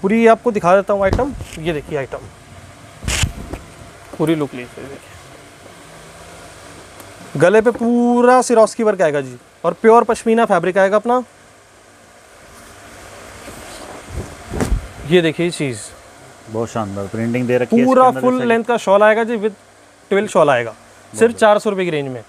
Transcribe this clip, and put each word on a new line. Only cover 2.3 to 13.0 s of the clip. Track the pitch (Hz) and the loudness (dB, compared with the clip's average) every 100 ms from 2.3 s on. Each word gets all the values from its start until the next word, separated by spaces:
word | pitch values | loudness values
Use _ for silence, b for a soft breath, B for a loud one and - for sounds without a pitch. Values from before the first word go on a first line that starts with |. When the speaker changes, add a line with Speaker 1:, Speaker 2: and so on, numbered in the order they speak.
| - - - - - - - - - - - - - - - - - - - | -20 -20 -20 -20 -20 -20 -12 -6 -4 -4 -8 -14 -16 -16 -20 -20 -20 -20 -6
Speaker 1:
पूरी | 156 | -2
look | 165 143 | -2 -4
लीजिए, | 131 123 - | -8 -14 -16
देखिए। | 131 135 - - - - - - - - - - - - - - - - - - - - - - - 143 | -16 -18 -20 -20 -20 -20 -20 -20 -20 -20 -20 -20 -20 -20 -20 -20 -20 -20 -20 -20 -20 -20 -20 -20 -14 0
गले | 165 214 | 4 4
पे | 220 | 2
पूरा | 233 233 240 240 240 240 254 | 0 0 2 2 4 4 4
सिरोस्की | 240 233 214 - | 4 4 4 2
work | 220 196 | -2 2
आएगा | 170 147 | 0 0
जी | 135 123 - _ | -6 -12 -20 _
और | 165 | -6
pure | 180 226 233 | 0 4 4
पश्मीना | 233 220 - 226 | 4 -2 0 0
fabric | 226 190 170 185 | 2 0 0 0
आएगा | 190 208 | 2 0
अपना। | 220 247 233 _ - _ _ _ _ _ _ - - - - - - - - - | 0 -2 -4 _ -20 _ _ _ _ _ _ -20 -20 -20 -20 -20 -20 -20 -20 -20